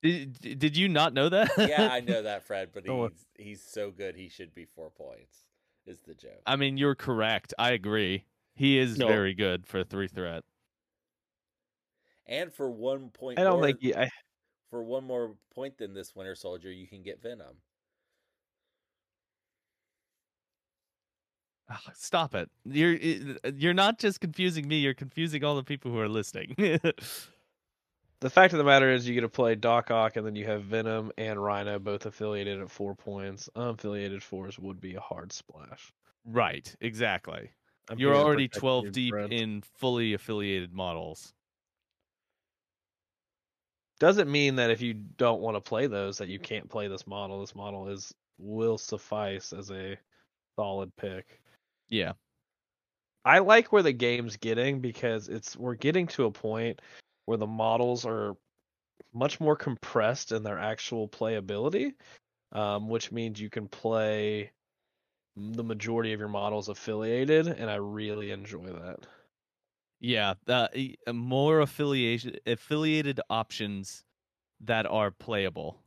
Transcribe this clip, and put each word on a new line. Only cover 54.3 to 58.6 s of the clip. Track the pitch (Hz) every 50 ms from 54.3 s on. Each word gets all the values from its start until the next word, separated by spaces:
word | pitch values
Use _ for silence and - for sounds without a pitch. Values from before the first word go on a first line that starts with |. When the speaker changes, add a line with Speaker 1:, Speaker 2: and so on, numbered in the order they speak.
| 104
Speaker 3:
getting | - - 113 113 113 123 135 139 135
because | 127 123 113 - - 120 113 110 104 -
it's, | - 92 - - -
we're | - 113 123 120
getting | 110 - 139 160 185 180 165
to | - - 131
a | 113
point | 101 - - 110 107 110 113 117 110 - _ - - - - _ _ _ _
where | - 113 110
the | 107
models | 107 110 110 110 113 110 117 120 123 123 120 117 120
are | 113 110 104 104 98 - _ _ _ _